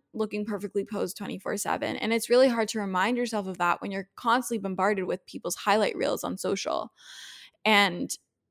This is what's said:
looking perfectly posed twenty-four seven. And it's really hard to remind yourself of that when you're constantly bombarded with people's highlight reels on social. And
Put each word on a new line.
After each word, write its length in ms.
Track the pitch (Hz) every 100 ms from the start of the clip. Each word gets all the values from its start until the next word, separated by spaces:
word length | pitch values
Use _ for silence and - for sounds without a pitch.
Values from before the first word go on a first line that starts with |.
| _
looking 320 | 208 214 208 208
perfectly 400 | 202 196 202 196
posed 320 | 208 185 -
twenty-four 400 | 196 190 - 208
seven. 400 | - - 220 -
And 160 | 214
it's 160 | 226 -
really 180 | 240 262
hard 220 | 233 214
to 100 | 220
remind 380 | 202 185 202 247
yourself 300 | 240 220 190
of 100 | 185
that 240 | 175 -
when 100 | 202
you're 160 | 196 190 -
constantly 460 | 240 247 254 233
bombarded 440 | 190 185 190 202 185
with 200 | 185 -
people's 300 | 196 175 -
highlight 420 | - 214 202 -
reels 260 | - -
on 140 | - 190
social. 560 | - 196 - - - - - - - - - _ 214
And 440 | 208 196 175 170 - _ _ _